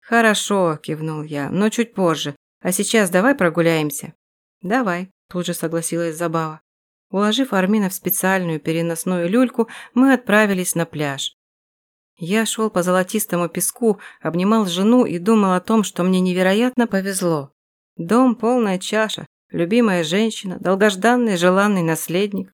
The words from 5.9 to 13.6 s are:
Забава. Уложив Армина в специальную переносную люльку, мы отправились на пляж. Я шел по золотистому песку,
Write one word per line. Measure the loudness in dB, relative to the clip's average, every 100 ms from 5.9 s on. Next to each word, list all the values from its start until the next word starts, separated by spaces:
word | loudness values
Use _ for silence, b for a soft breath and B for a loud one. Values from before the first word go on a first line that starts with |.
| -4 -4 -4
Забава. | -4 -2 -4 -10 _ _ _ _ _
Уложив | -2 0 0 0
Армина | 0 2 2 0
в |
специальную | -2 -6 -2 0 0 -2 -4
переносную | -2 -2 -2 -4 -2 -2 0
люльку, | 2 0 0 -4 B B
мы | 2 4
отправились | 4 4 2 4 0 -2 -4
на | -4
пляж. | -4 -6 -6 -10 _ _ _ _ _ _ _ _ _
Я | -2 -2 0
шел | -2 -2
по | 0
золотистому | 0 0 0 -4 -2 -2 -2
песку, | -4